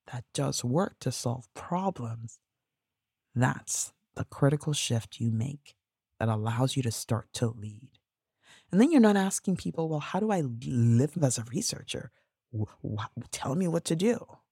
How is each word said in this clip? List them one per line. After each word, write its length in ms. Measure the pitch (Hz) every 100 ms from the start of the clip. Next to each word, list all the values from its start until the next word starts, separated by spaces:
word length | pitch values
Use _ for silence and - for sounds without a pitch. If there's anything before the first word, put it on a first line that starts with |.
| -
that 140 | 123 -
does 320 | - 139 135 120
work 320 | 135 202 -
to 120 | -
solve 360 | - 123 123 -
problems. 880 | - - 175 190 175 117 113 113 - _ _ _ _ _ _ _ _ _
That's 600 | 120 127 143 - - - - _ -
the 100 | -
critical 480 | - 139 147 -
shift 480 | 147 - 117 - -
you 100 | 117
make 440 | 113 113 143 - _ _ _ _ _
that 80 | 113
allows 480 | 107 110 117 131 135
you 80 |
to 80 | 120
start 380 | - - 107 -
to 140 | - 117
lead. 440 | 117 104 107 - _ _ _ _ _ _ - _
And 100 | 180
then 100 | 269
you're 80 | 311
not 160 | 220 202
asking 400 | 190 - - 180
people, 320 | 175 165 160
"Well, 120 | 156
how 200 | - 185
do 120 | 214
I 100 | 196
live 760 | 143 117 139 127 117 117 147 -
as 160 | 139 123
a 60 |
researcher? 680 | 117 131 - - - - - - _ _ _
Wh-, 180 | 113 104 -
wh-, 460 | - 104 110 - -
tell 240 | - - 180
me 120 | 185
what 180 | 165 -
to 100 | 165
do." 300 | 202 233 - - _